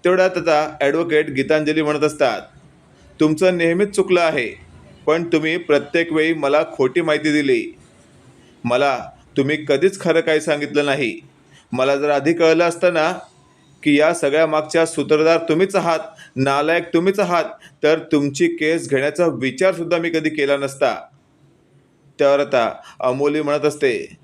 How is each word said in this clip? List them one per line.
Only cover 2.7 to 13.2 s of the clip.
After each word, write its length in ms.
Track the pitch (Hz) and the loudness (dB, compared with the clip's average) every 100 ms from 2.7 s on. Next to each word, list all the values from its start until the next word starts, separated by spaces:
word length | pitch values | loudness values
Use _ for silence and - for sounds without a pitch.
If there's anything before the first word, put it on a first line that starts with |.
| _ _ _ - - | _ _ _ -20 0
"तुमचं 360 | 156 156 185 175 | 0 2 2 2
नेहमीच 320 | 165 170 208 | 0 0 0
चुकलं 300 | 196 190 185 | 0 0 2
आहे, 280 | 165 151 113 - - - - - - | 2 0 -4 -8 -20 -20 -20 -6 -2
पण 180 | 165 | -2
तुम्ही 320 | 170 165 156 175 | 0 -2 0 -4
प्रत्येक 560 | 175 143 147 165 165 | 0 0 2 -2 0
वेळी 220 | 156 160 | 0 0
मला 280 | 160 139 147 160 - | 0 2 2 0 -2
खोटी 240 | 131 175 | 0 0
माहिती 320 | 151 151 151 | 0 0 0
दिली. 440 | 151 139 120 - - - _ _ _ - _ _ _ | 0 2 0 -2 -14 -20 _ _ _ -20 _ _ _
मला 460 | 120 123 139 123 - - _ - | -2 0 0 -2 -8 -20 _ -2
तुम्ही 280 | 135 151 151 | -2 -2 -2
कधीच 320 | 139 185 190 | 0 0 0
खरं 200 | 170 160 | 0 0
काही 200 | 165 156 | 2 -2
सांगितलं 440 | 156 147 143 143 | 0 -4 -2 -2
नाही. 360 | 143 139 117 - - _ _ - _ | 0 -2 -2 -6 -16 _ _ -20 _
मला 240 | 123 131 139 | -2 0 0
जर 140 | 147 | 0
आधी 220 | 143 143 | 0 0
कळलं 320 | 170 165 160 | 2 4 4
असतं 300 | 170 170 180 | 0 0 0
ना 180 | 170 160 180 | 0 -2 -4